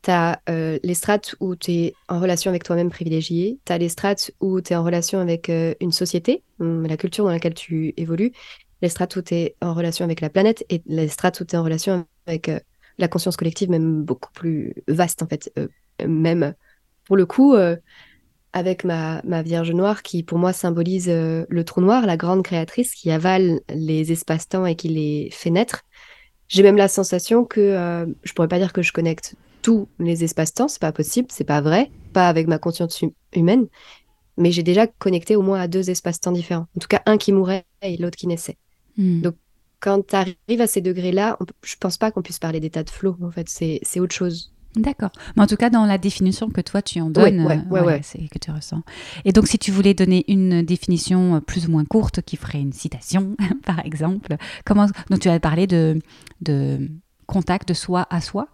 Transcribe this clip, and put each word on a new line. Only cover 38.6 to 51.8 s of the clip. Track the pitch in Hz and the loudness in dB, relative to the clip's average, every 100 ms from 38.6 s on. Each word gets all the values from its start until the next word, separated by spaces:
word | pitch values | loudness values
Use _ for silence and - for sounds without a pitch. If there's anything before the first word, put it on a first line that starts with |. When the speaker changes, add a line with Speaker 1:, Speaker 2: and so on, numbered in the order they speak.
| _ _ _ - | _ _ _ 0
Speaker 2:
Hmm. | 190 170 | 2 2
Speaker 1:
Donc, | 170 165 _ _ _ _ | 0 -4 _ _ _ _
quand | 202 196 196 | 0 0 2
t'arrives | 196 185 175 - 233 | 0 0 -6 -4 0
à | 226 | 2
ces | 202 | 0
degrés-là, | 185 180 180 185 214 - | -2 -2 0 0 0 -2
on | |
p-, | 175 - | -8 -10
je | - - | -16 -6
pense | 190 - | -6 0
pas | 220 | -2
qu'on | 196 | -2
puisse | 175 170 | -8 -6
parler | 165 160 | -4 -4
d'état | 160 160 | -4 -6
de | 156 | -8
flow, | - 196 180 | -4 -4 -4
en | 175 | -8
fait, | 170 165 | -8 -10
c'est, | - 165 156 | -6 -4 -4
c'est | - 180 | -6 -4
autre | 180 | -4
chose. | - 180 170 - _ - 226 | -2 -4 -4 -12 _ -8 -2
Speaker 2:
D'accord. | 220 277 202 - - - | -2 -2 -8 -8 -4 2
Mais | |
en | 202 | 4
tout | 214 | 4
cas, | 240 | 2
dans | 233 208 | 4 4
la | 196 | 2
définition | 190 - 185 190 220 | 0 0 0 0 -4
que | 208 | -4
toi, | - 202 | -2 -4
tu | - 175 | -4 -4
en | 160 | 0
Speaker 1:
Ouais, | |
Speaker 2:
donnes, | 156 214 190 156 | 6 6 6 2
Speaker 1:
ouais, | |
Speaker 2:
euh, | 156 180 | 0 0
Speaker 1:
ouais, | 185 | 2
Speaker 2:
voilà, | 175 | 2
Speaker 1:
ouais. | 147 | 2
Speaker 2:
c'est | 147 - 156 | -4 -12 -12
que | - | -10
tu | - | -8
ressens. | 151 - 160 - - - - | -10 -8 -10 -10 -16 -16 -4
Et | 196 | 4
donc, | 190 - | 6 4
si | 220 | 0
tu | - | 0
voulais | 196 196 | 4 4
donner | 196 185 180 - | 4 4 4 4
une | 196 185 175 | 2 4 2
définition, | 165 175 - 170 - 185 180 165 | 2 0 0 0 2 2 4 2
euh, | |
plus | - 185 165 | 0 -4 0
ou | |
moins | 160 | 0